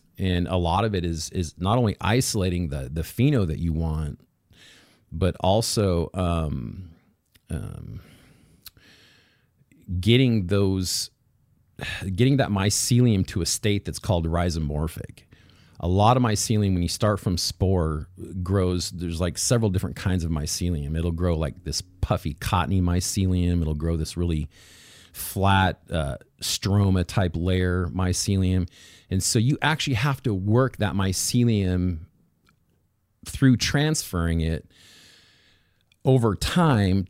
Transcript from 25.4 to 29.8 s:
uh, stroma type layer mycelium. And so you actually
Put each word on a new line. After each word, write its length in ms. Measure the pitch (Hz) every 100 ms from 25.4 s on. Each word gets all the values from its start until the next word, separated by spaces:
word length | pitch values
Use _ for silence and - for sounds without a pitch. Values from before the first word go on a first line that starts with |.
| 98 98 92 - -
uh, 280 | 82 69 - - -
stroma 640 | - - - 101 98 95 87
type 260 | - 90
layer 540 | 82 90 92 90 90 87
mycelium. 800 | 92 92 90 - 98 92 92 85 - - - -
And 120 | 95
so 160 | - 120
you 200 | 117 147
actually 340 | 143 156